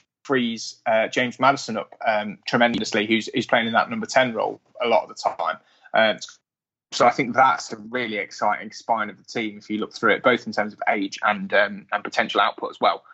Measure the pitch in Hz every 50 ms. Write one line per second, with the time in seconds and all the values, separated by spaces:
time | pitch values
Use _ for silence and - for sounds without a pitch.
0 | _ _ _ _ _ - 139 131 120 117 113 110 - - - _ _ - 110 110
1 | 110 - - 135 123 123 113 - 131 135 139 131 - - 110 107 - - - _
2 | - 120 107 107 104 107 92 - _ - - 120 120 117 117 - 107 - - 110
3 | 104 107 113 110 104 - - 127 110 - - 120 113 117 113 110 - - 117 113
4 | 107 - - 135 131 127 113 107 98 101 104 - _ _ _ - 123 117 113 -
5 | - 107 110 - - 82 - - 85 80 78 - _ _ _ _ _ - - 110
6 | 113 110 101 - - - - _ _ _ _ _ _ _ _ _ _ _ - -
7 | 135 120 - - 139 117 113 - 131 131 - - - - 117 110 104 110 117 127
8 | 120 110 107 101 95 - - - 117 104 104 - 95 107 - - - - 117 110
9 | 107 104 92 98 _ - - 123 113 107 104 104 - - 107 107 104 - - -
10 | - 220 190 - - 131 120 110 - 110 107 - 104 107 104 _ - - 120 107
11 | 98 98 - - 113 113 104 101 95 98 107 98 104 101 101 98 - _ 104 104
12 | - - - - 113 95 - 107 101 113 - - - - - - 120 - 87 -
13 | - _